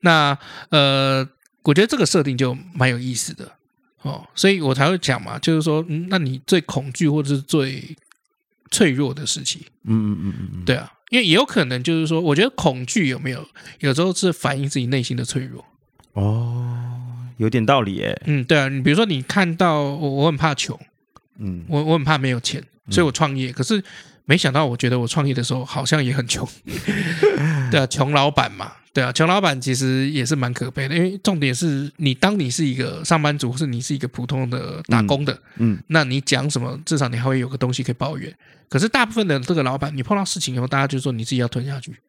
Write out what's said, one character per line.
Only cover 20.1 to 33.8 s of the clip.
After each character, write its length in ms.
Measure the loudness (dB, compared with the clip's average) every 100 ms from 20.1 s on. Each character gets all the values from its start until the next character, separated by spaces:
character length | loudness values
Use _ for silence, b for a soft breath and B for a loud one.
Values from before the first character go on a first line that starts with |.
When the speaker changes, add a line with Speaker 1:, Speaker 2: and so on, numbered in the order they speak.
Speaker 1:
我 160 | 2 2
很 100 | 2
怕 180 | 0
穷， 240 | 0 -4 -8 -14 _ _ _ _ -10
Speaker 2:
嗯。 240 | -8 -8 -2
Speaker 1:
我， 160 | 0
我 80 | 2 2
很 60 |
怕 120 | 4 2
没 140 | 2
有 100 | 0
钱， 200 | -2 -8 -12 _ -2
Speaker 2:
嗯。 60 |
Speaker 1:
所 100 | 2
以 40 | 2
我 60 |
创 240 | 2 0 0
业， 160 | -4
可 100 | -4
是 200 | -2 -2 -4 B B B
没 120 | 2 2
想 160 | 4
到 120 | 2
我 120 | 0 0
觉 120 | 0
得 100 | 0
我 80 | 0
创 220 | 0 0
业 60 |
的 100 | 0
时 80 | -2
候 100 | -4
好 200 | -4 -4
像 180 | 0 0
也 100 | 2
很 140 | -2 -2
穷。 220 | -4 -6 -12
<laughs> 1040 | -10 -8 -4 -2 -2 2 2 4 0 0 2
对 80 | 2
啊， 80 | 0
穷 260 | 0 2
老 180 | 4 2
板 200 | 2 0
嘛， 200 | -4 -12 -14 _
对 100 | -2
啊， 100 | 0
穷 140 | 2 2
老 120 | 4
板 200 | 2 0
其 120 | -2
实 380 | 0 2 0 0
也 160 | 0 0
是 80 |
蛮 180 | 0 0
可 160 | -2 -6
悲 180 | -4 -2
的， 60 |
因 60 | 2
为 160 | 0 0
重 200 | 0 2
点 160 | 0
是 360 | 2 0 0 -4 -2
你， 140 | 0
当 260 | 2 2 2
你 120 | -2
是 140 | 0
一 100 | 0
个 300 | 0 -4 -6
上 160 | 0 2
班 160 | 2 0
族， 140 | -2
或 40 | -2
是 80 | -2
你 140 | -4